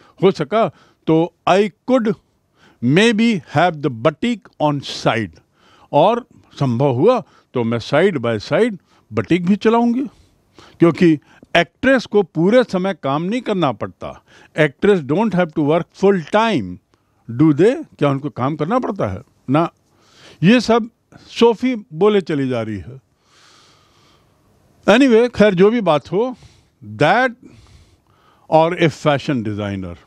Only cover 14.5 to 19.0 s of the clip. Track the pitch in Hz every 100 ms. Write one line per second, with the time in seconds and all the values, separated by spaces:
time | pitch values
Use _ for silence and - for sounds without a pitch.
14.5 | - 156 - 196 190 135 165 226 180 170
15.5 | 165 147 170 - - 196 196 147 208 226
16.5 | 156 92 90 _ _ _ _ - 117 156
17.5 | 143 208 311 269 - 143 135 143 - 131
18.5 | 156 156 254 254 190